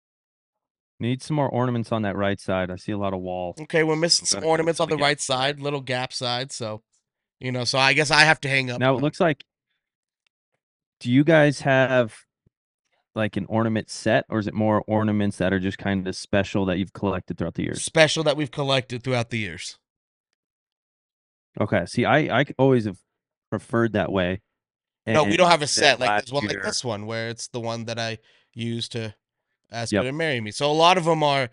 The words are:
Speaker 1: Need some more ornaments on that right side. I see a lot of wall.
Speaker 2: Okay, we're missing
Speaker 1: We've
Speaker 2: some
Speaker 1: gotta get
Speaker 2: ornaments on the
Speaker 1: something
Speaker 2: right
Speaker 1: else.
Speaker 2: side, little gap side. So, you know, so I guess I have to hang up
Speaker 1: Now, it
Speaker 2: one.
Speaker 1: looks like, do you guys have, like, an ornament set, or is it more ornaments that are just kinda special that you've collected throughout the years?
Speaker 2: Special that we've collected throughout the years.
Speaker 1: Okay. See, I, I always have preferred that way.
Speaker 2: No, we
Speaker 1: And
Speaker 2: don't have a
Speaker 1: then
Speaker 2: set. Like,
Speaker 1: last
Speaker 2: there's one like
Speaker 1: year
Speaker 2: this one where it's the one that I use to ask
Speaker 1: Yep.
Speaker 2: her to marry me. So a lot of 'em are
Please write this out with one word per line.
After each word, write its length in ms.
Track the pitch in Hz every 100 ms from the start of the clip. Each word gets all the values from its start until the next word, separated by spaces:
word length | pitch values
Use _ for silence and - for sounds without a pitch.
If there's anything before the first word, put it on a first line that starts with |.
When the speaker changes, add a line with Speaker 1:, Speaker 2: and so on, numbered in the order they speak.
| _ _ _ _ _ _ _ _ _ -
Speaker 1:
Need 220 | 117 131
some 160 | - 151
more 100 | 139
ornaments 460 | 120 127 120 110
on 80 | 113
that 160 | 104 92
right 200 | 98 98
side. 280 | - 92 90
I 60 | 92
see 160 | -
a 60 | 104
lot 160 | 98
of 80 | 92
wall. 340 | 92 92 90 87
Speaker 2:
Okay, 240 | 156 165 160
we're 100 | 156
missing 300 | 170 - 175
Speaker 1:
We've 40 |
Speaker 2:
some 100 | 101
Speaker 1:
gotta 60 | 160
get 20 |
Speaker 2:
ornaments 320 | 160 165 160
on 80 | 156
the 60 | 151
Speaker 1:
something 80 | 143
Speaker 2:
right 120 | 147
Speaker 1:
else. 60 |
Speaker 2:
side, 380 | - 127 139 147
little 180 | 143 143
gap 320 | 127 127 131
side. 400 | - 123 123 139
So, 300 | - 110 107 _ _ _ _ _ _
you 140 | 127
know, 100 | 123
so 160 | 117 135
I 140 | 135
guess 180 | 139 147
I 120 | 151
have 180 | 156 156
to 80 | 135
hang 200 | 135 127
up 100 | 123
Speaker 1:
Now, 100 | 131
it 40 | 127
Speaker 2:
one. 80 |
Speaker 1:
looks 180 | 147 -
like, 240 | 175 147 - _ _ _ _ _ _ _ _ _ _ _ _ _ _ _
do 100 | 123
you 140 | 131
guys 380 | 151 160 147 131
have, 560 | 143 131 127 127 113 - _ _ _ _ _ _ _ _ _ 110
like, 220 | 107 101
an 80 | -
ornament 440 | 113 113 110 -
set, 360 | - 110 110 -
or 120 | 110
is 80 | 101
it 60 |
more 300 | 107 107 107 -
ornaments 500 | 110 107 104 101 -
that 160 | 90
are 60 | 95
just 180 | 95 -
kinda 340 | 101 98 92
special 540 | - - 101 92 104 95
that 140 | 90
you've 120 | 90
collected 460 | - 98 92 - 87
throughout 160 | 85
the 100 | -
years? 180 | 82 78
Speaker 2:
Special 420 | - 160 156 160 151
that 100 | 143
we've 160 | 143
collected 520 | - 135 135 123 123
throughout 260 | 131 123 117
the 100 | 117
years. 380 | 101 80 - - _ _ _ _ _ _ _ _ _ _ _ _ _ _ _ _ _ -
Speaker 1:
Okay. 240 | 107 101 87
See, 180 | -
I, 380 | 104 143 139 117
I 40 | 143 -
always 260 | 135 123
have 140 | 104 90 _ _ _ _ _
preferred 440 | 107 - 117 117
that 180 | 101 73
way. 300 | 95 90 92 _ _ _ _ _ _ -
Speaker 2:
No, 140 | 113
we 60 | 123
Speaker 1:
And 80 | 170
Speaker 2:
don't 120 | 175
have 120 | 165
a 60 | 147
Speaker 1:
then 60 |
Speaker 2:
set. 260 | - 143 120
Like, 80 | 123
Speaker 1:
last 160 | 104 117
Speaker 2:
there's 80 |
one 100 | 139
like 80 | 104
Speaker 1:
year 120 | 98
Speaker 2:
this 200 | 101 -
one 220 | 123 101 107
where 240 | 113 113
it's 180 | 117 -
the 140 | 123
one 240 | 113 117 113
that 120 | 117
I 200 | 113 110 _ _ _
use 360 | 117 117 117 -
to 260 | 117 110 - _ _ _ _ _
ask 220 | 117 113
Speaker 1:
Yep. 100 | 202
Speaker 2:
her 60 | 131
to 20 |
marry 300 | 151 160 123
me. 100 | 107
So 180 | - 147
a 40 |
lot 240 | 156 170 185
of 100 | 160
'em 160 | 160
are 260 | 147 139 120